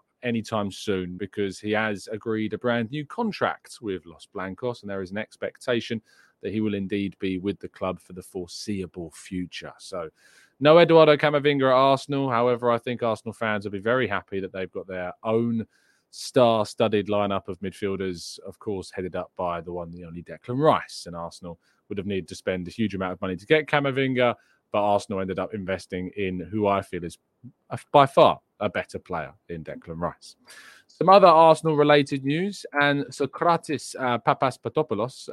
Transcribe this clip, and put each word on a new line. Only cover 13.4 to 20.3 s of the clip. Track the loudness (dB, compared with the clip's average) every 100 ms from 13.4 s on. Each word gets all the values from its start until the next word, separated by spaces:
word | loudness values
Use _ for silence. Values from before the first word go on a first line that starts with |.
| -4 -4 -4
will |
be | -4
very | 0 0 0
happy | -4 -6 -8
that | -8
they've | -8 -8
got | -10 -10
their | -8 -8 -8
own | -2 0 0 -2 -4 _ _ _ _
star-studded | -16 -2 4 4 4 0 0 2 2 0
lineup | 0 0 -2 -6
of | -10
midfielders, | -10 -6 -6 -4 -6 -8 -12 -16
of | -18 -14
course, | -10 -8 -8
headed | -10 -8 -8
up | -10 -6
by | -6 -6
the | -8
one, | -10 -10
the | -14 -14
only | -16
Declan | -16